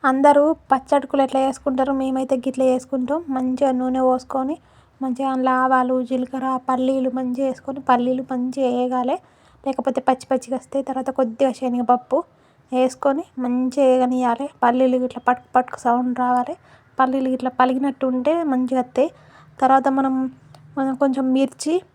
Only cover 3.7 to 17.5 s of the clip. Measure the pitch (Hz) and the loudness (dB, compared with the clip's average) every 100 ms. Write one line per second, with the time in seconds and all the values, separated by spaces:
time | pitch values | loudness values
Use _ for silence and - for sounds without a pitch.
3.7 | 254 254 254 254 254 254 269 262 330 _ | 0 -2 0 2 0 -2 -4 -4 -6 _
4.7 | _ _ _ 262 247 269 262 262 254 262 | _ _ _ -6 -4 -2 0 0 2 2
5.7 | 262 254 254 254 262 247 262 262 262 262 | 2 2 -2 -2 -4 -4 -4 -4 -4 -2
6.7 | 254 254 269 262 254 262 247 269 262 - | -2 0 0 -2 -4 -6 -2 -4 -4 -10
7.7 | 269 262 247 247 254 262 254 254 262 254 | -12 0 0 2 -2 -4 -4 -4 -2 -2
8.7 | 247 247 254 247 349 _ _ _ _ 269 | 0 -2 -2 -2 -4 _ _ _ _ -8
9.7 | 269 247 254 254 247 - - - - - | -4 -2 -2 -2 -2 -2 -4 -4 -8 -6
10.7 | 277 269 254 262 269 254 226 269 233 262 | -6 -4 -6 -6 -2 -2 0 -2 0 -4
11.7 | 247 240 247 - 269 - _ _ _ _ | -4 0 0 2 -4 -4 _ _ _ _
12.7 | 254 254 262 285 277 - - 247 247 254 | 0 0 0 -2 -2 -4 -6 -2 0 -2
13.7 | 247 269 254 254 254 247 233 277 - 240 | 2 4 4 2 0 -2 -2 -6 -2 0
14.7 | 247 262 254 254 - - 247 - 254 254 | 2 2 2 -2 -4 -2 -2 0 0 0
15.7 | - 247 240 254 247 247 247 247 339 _ | -4 -2 0 -2 -2 0 0 -2 -8 _
16.7 | - _ - 262 262 262 254 254 | -20 _ 0 0 2 -2 -2 -4